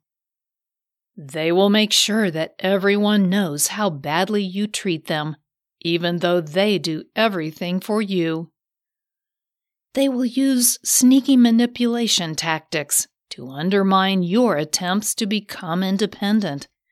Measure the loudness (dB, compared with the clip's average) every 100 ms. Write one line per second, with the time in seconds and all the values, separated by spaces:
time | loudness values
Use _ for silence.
0 | _ _ _ _ _ _ _ _ _ _
1 | _ -20 -12 -4 0 2 4 4 2 2
2 | 2 2 0 -2 -6 -4 0 2 2 2
3 | 2 4 2 2 0 -2 -4 -2 -4 -4
4 | -4 -2 0 -2 -4 -4 -4 -4 -4 -4
5 | -4 -4 -4 -8 _ _ _ _ -4 -2
6 | -2 -2 0 0 0 0 0 0 -2 -6
7 | -6 -2 -2 -2 -6 -6 -4 -4 -2 -4
8 | -2 -2 -2 -4 -8 _ _ _ _ _
9 | _ _ _ _ _ _ _ _ _ -2
10 | 0 0 -2 0 2 2 0 -2 -2 2
11 | 6 6 6 6 6 4 2 0 -2 0
12 | 0 -2 -2 -4 -2 -4 -4 -6 -4 -4
13 | -4 _ -20 -16 -14 -6 0 2 4 2
14 | 2 0 0 2 2 0 -2 -4 -2 -2
15 | -2 -4 -2 -4 -6 -12 -6 -2 0 0
16 | -2 -2 0 0 0 -6 -12 _ _